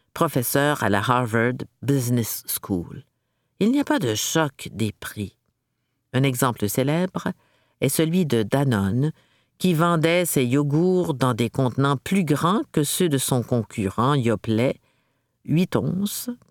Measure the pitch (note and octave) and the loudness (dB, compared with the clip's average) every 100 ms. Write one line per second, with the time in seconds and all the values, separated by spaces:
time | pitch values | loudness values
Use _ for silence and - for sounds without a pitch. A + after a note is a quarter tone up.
0 | _ - E3+ C3+ A#2 C#3+ D3 C#3+ A2 G2+ | _ -2 0 0 0 2 2 2 2 2
1 | A2+ B2 A#2+ A2+ A#2+ B2+ - - A#2 C#3 | 2 0 2 0 0 -2 -8 -10 -2 0
2 | A#2+ B2 A2+ - - - - F#2 - - | 2 0 -2 -6 -8 -8 -4 -4 -4 -14
3 | - _ _ _ _ - G#3+ C#4+ C#4 D4 | -20 _ _ _ _ -2 0 2 2 0
4 | C3+ G#2+ - D#3+ D3+ - - G2 A2 - | 0 -2 0 0 0 -4 -14 -6 -6 -6
5 | - - G2+ _ _ _ _ _ _ _ | -12 -8 -10 _ _ _ _ _ _ _
6 | _ B2+ C#3 A#2+ C3 A#2 G#2 - C3 D#3+ | _ 0 0 2 -2 0 -2 0 0 0
7 | F#3 - F#3 - _ _ _ - C3 - | -2 -4 -8 -10 _ _ _ -4 -2 2
8 | D#3+ F3+ D#3 A#2 G#2 C3+ C#3 A2 G2 A#2 | 0 2 2 0 0 0 2 2 2 0
9 | D3+ - _ _ _ - F#3 D#3 F3 E3+ | -2 -4 _ _ _ -4 0 2 2 2
10 | D#3+ F3 F3 D3 B2 C#3 D3 D3 F3+ F#3 | 2 2 2 0 2 2 2 2 2 2
11 | E3 C3 C3 A#2 A#2+ - C3 B2 C#3 C#3 | 0 0 0 0 -2 0 -2 0 0 0
12 | - G3 D#3 D3 E3 G#3+ D4+ - D3 - | 0 0 2 2 2 0 -2 -2 -2 0
13 | F3+ C#3 - B2+ A2 A#2+ G#2+ - G2 - | 0 0 0 -2 0 -2 -2 -4 -4 0
14 | B2 D3 A#2 G#2+ - A2 C3 - _ _ | 0 2 2 0 0 0 0 -2 _ _
15 | _ _ _ _ - D3+ F#3 A2+ C#3 F3 | _ _ _ _ -2 0 0 0 -2 -4
16 | G3+ - - A#3+ _ | -4 -6 -10 -12 _